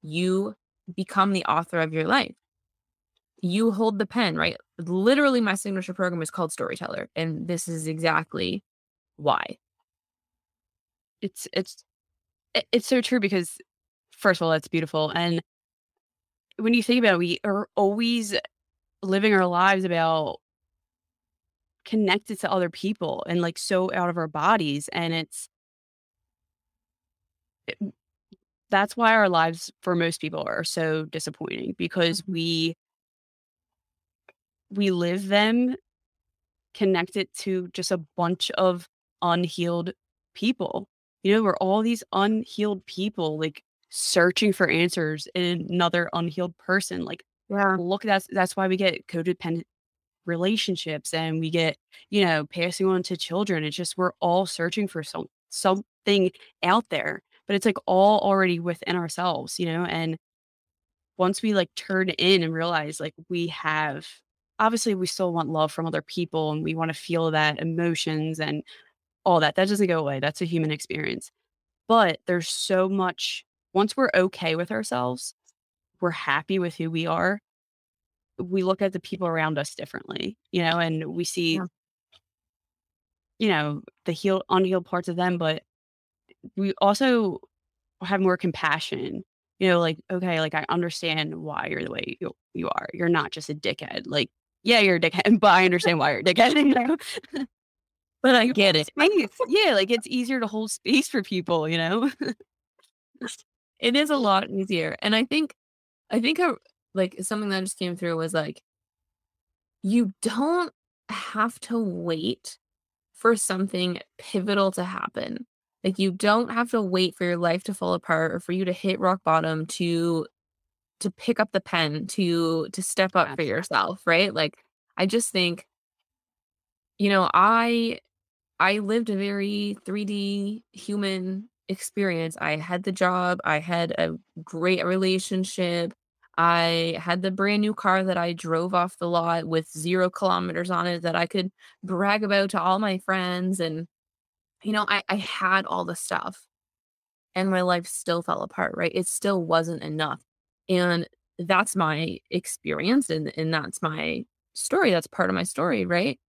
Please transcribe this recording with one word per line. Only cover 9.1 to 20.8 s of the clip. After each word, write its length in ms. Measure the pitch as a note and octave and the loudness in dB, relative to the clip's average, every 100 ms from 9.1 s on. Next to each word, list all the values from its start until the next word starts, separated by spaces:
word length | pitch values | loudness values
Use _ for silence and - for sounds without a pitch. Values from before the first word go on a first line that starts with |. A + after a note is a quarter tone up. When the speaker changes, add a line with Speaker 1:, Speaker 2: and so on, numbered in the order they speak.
| _ | _
Speaker 1:
why. 400 | D3 C#2+ G1+ - _ _ _ _ _ _ _ _ _ _ _ _ _ _ _ _ | 0 0 -2 -12 _ _ _ _ _ _ _ _ _ _ _ _ _ _ _ _
Speaker 2:
It's, 260 | G3 - - | -10 -10 -8
it's, 300 | - F#3+ - _ _ _ _ _ _ _ - | -6 -6 -12 _ _ _ _ _ _ _ -4
i-, 80 | - | 0
it's 160 | A#3+ - | -2 2
so 140 | C4 | 0
true 180 | A3+ B3+ | 2 0
because, 380 | G3 F#3+ E3+ - - _ _ _ _ | 2 0 -2 -10 -20 _ _ _ _
first 300 | _ G3+ F3+ | _ 2 2
of 40 | E3 | 2
all, 60 | |
that's 160 | D#3+ - | 0 0
beautiful, 440 | E3 D#3+ D#3 D#3 | -4 -2 -2 -2
and 300 | E3+ E3+ E3+ - _ _ _ _ _ _ _ _ _ _ - | -2 0 -2 -4 _ _ _ _ _ _ _ _ _ _ -4
when 160 | A3 | 2
you 100 | A#3+ | 2
think 160 | A3 B3 | 4 4
about 160 | A3+ F3 | 4 4
it, 40 | |
we 200 | F3 F3 | 2 -2
are 260 | G#3 G3 G#3 - | -2 -2 -2 2
always 600 | G3 G#3 A#3 A#3+ G#3 G3+ - _ _ _ _ _ | 2 2 0 0 -2 -4 -6 _ _ _ _ _
living 300 | F#3+ F#3+ G#3+ | 0 2 4
our 140 | G3 F3+ | 4 4
lives 380 | F3 F#3+ G3 F#3 | 4 4 4 2
about 540 | E3+ E3 D#3+ D3 - _ _ _ _ | 0 2 0 -2 -8 _ _ _ _